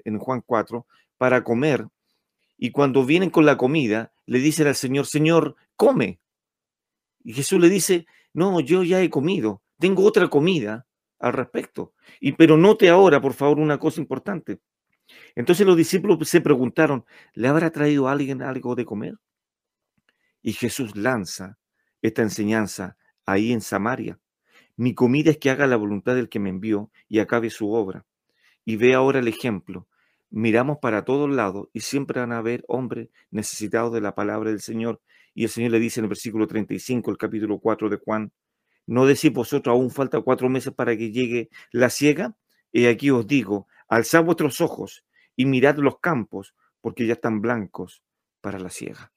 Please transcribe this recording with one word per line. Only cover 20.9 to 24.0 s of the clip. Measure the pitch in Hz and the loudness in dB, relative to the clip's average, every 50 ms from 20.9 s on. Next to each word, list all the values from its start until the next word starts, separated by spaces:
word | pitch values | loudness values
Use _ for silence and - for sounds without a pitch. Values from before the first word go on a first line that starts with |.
| 104 | -8
lanza | 101 104 127 131 110 92 - - - 95 95 107 _ _ _ _ _ _ _ _ _ | -4 -2 -2 -2 -2 -4 -8 -12 -14 -16 -16 -18 _ _ _ _ _ _ _ _ _
esta | - 113 - - | -4 -2 0 0
enseñanza | 113 107 - 113 104 104 113 110 104 90 - - 92 95 - _ _ _ _ _ _ | -2 -2 -2 -4 -2 0 0 0 -2 -4 -6 -10 -12 -12 -14 _ _ _ _ _ _
ahí | 95 98 101 110 117 | -2 0 0 0 0
en | 123 110 | -2 -4
Samaria. | - - 107 98 101 117 131 117 | -4 -4 -4 -4 -2 -4 -4 -6